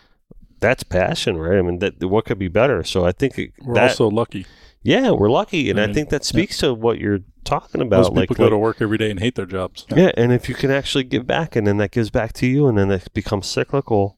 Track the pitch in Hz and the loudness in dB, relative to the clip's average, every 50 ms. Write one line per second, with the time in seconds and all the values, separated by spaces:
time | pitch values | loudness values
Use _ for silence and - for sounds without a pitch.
0 | _ _ _ _ _ - - - - - _ _ - 110 131 - - - - 92 | _ _ _ _ _ -20 -20 -20 -20 -20 _ _ 0 0 0 0 -4 -2 0 0
1 | 92 - 160 - - 117 92 80 80 85 98 98 90 87 87 87 101 92 - - | 0 0 -2 -2 -4 -4 -4 -2 0 2 2 2 2 0 0 -2 -2 -4 -4 -4
2 | - 92 98 110 - - 113 95 98 87 82 104 123 143 123 85 80 - - 95 | -2 0 0 0 0 -2 -4 -4 -4 -2 2 2 2 2 2 0 -2 -2 0 0
3 | 87 87 92 - 139 131 - - 90 - - - - 131 120 104 117 131 113 - | 0 0 0 0 -2 -4 -2 -4 -8 -10 -12 -14 -8 -2 0 2 2 2 2 2
4 | 123 107 104 113 117 - - 101 95 - - _ - - _ _ - 107 156 240 | 0 0 0 0 -2 -4 -6 -12 -14 -14 -20 _ -20 -20 _ _ 0 0 2 2
5 | 269 233 165 - 101 107 127 170 208 - - 160 131 - 92 101 107 101 101 151 | 2 2 2 2 2 2 2 0 -2 -2 -2 -2 0 0 0 0 0 0 0 -2
6 | 151 - 151 143 - - - 113 - - - - - 143 120 110 113 117 110 - | -2 -2 -4 -4 -4 -2 0 0 0 -2 -2 -2 -2 -2 0 0 0 0 0 0
7 | 92 101 101 95 95 - _ - - - 143 165 - - - - 131 113 98 92 | 0 -2 -2 -2 -4 -8 _ -12 -8 -6 -4 -6 -6 -4 -4 -4 0 2 4 4
8 | 92 92 - - 95 - 123 - - 113 107 101 110 113 - - 117 104 110 104 | 4 4 2 0 0 0 2 2 2 2 4 2 0 0 -2 -2 -2 -2 0 -2
9 | 110 107 101 92 107 123 - - 98 87 95 92 92 - - - - - - 160 | -2 -2 -4 -4 -4 -4 -4 -6 -8 -6 -6 -6 -6 -6 -10 -12 -8 -2 2 4
10 | 185 185 - - 120 120 123 120 - - 123 - - 135 135 139 131 - - 143 | 4 4 4 2 2 2 2 2 0 -4 -6 -2 -2 0 0 -2 -2 -2 -2 -2
11 | 127 123 135 131 123 123 123 147 165 - - 120 104 101 104 104 104 98 - 120 | -2 -2 -4 -4 -2 -2 -2 -2 -2 -2 -2 0 0 2 2 0 0 -2 -2 -2
12 | 113 101 - 127 110 113 - - 123 127 131 143 147 131 107 101 98 98 98 92 | -2 0 0 -2 -2 -4 -4 -2 0 0 2 4 4 4 4 4 2 2 0 -2
13 | - - - 110 - - 104 98 90 - - 131 127 - - 139 - - 113 101 | -4 -6 -8 -6 -4 -2 -4 -4 -4 -4 -4 -4 -4 -2 -2 -4 -2 0 0 0
14 | 98 101 - | 0 -2 -4